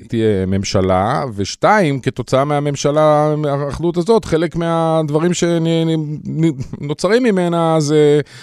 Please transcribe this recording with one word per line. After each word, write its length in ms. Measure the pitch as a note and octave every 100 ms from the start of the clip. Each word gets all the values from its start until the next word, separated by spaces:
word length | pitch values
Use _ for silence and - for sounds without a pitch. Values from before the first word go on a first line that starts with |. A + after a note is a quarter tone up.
| -
תהיה 380 | A2+ A2 G2 F#2
ממשלה, 800 | G2 F#2+ G2+ F#2 F#2 G2+ D3+ C#3+ G2+
ושתיים, 640 | G2 - D#3+ G#3+ E3 C#3
כתוצאה 460 | C3 - A#2+ C3 C#3+
מהממשלה, 920 | D3 D3 C#3+ D3 D3 D#3 D3+ D3+ D3+ D3+
האחדות 480 | C#3 C#3+ B2+ E3 F3
הזאת, 280 | E3+ A3+ -
חלק 300 | D#3+ E3+ E3
מהדברים 760 | E3+ E3 E3 D#3+ D#3 D3+ F3
שנוצרים 1900 | F3 F3 E3+ E3 E3 E3 D#3+ D3+ D3+ - C#3 E3 C3+ - - C#3+ D3 F3+ A3+
ממנה 520 | B3+ F#3+ F3 E3+ E3 D#3+
זה 420 | C#3+ D3+ D3 D3 C#3 -